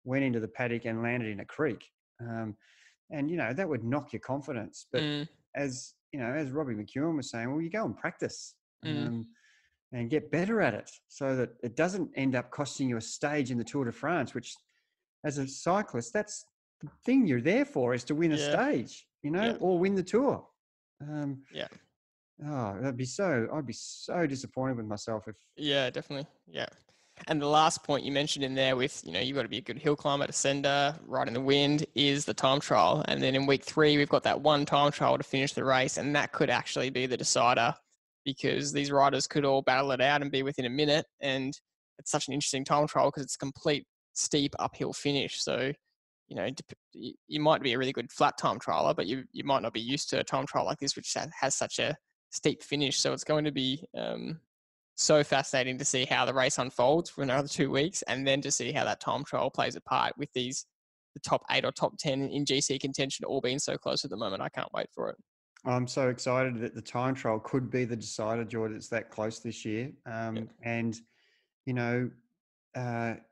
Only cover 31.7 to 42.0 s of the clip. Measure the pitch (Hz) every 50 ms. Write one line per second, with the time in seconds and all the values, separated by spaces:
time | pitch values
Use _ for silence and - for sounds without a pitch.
31.7 | 147 147 - - _ 117 139 143 139 143 147 - 107 - - 135 131 143 - -
32.7 | 143 110 87 87 127 156 - - 143 139 135 131 131 135 139 139 139 131 - -
33.7 | - - 156 151 147 147 143 143 - 147 - - - - 139 151 151 143 143 -
34.7 | - 143 143 143 143 - 139 127 131 131 143 - - 135 135 139 - - 117 131
35.7 | 131 127 131 139 - - 95 139 147 147 131 - - - 156 131 120 117 - -
36.7 | - 147 135 131 135 123 127 131 127 107 - - - 135 120 120 123 - 113 123
37.7 | 151 - _ _ _ _ _ _ _ _ _ - 135 - - 139 - - 143 143
38.7 | 147 143 143 139 143 139 139 139 135 135 143 - - 156 143 139 135 135 - -
39.7 | 127 131 139 139 131 123 127 139 147 147 143 143 135 135 135 135 147 - 131 120
40.7 | 123 143 151 147 143 160 - - _ _ 143 139 131 135 131 131 147 - - _
41.7 | _ _ _ _ _ -